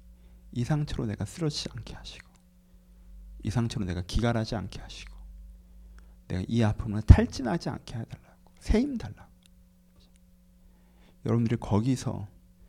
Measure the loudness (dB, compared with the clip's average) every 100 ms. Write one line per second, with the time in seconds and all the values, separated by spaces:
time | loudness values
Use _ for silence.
0 | -20 -20 -20 -20 -12 -4 0 0 0 -2
1 | -4 -2 -6 -2 -2 -2 -8 -10 -12 -14
2 | -14 -18 -20 -20 -20 -20 -20 -20 -20 -20
3 | -20 -20 -18 -10 -4 0 0 -2 -4 -4
4 | -2 0 2 0 -2 -4 -6 -10 -14 -16
5 | -16 -16 -18 -18 -18 -20 -20 -20 -20 -20
6 | -20 -20 -8 -6 0 2 2 2 -4 2
7 | 10 10 10 0 -2 -2 -4 -8 -8 -10
8 | -10 -14 -20 -20 -20 -12 0 2 2 -2
9 | -10 -14 -20 -20 -20 -20 -20 -20 -20 -20
10 | -20 -20 -20 -20 -20 -20 -20 -20 -20 -20
11 | -20 -10 -2 0 2 -2 0 0 2 0
12 | -2 -8 -10 -16 -20 -20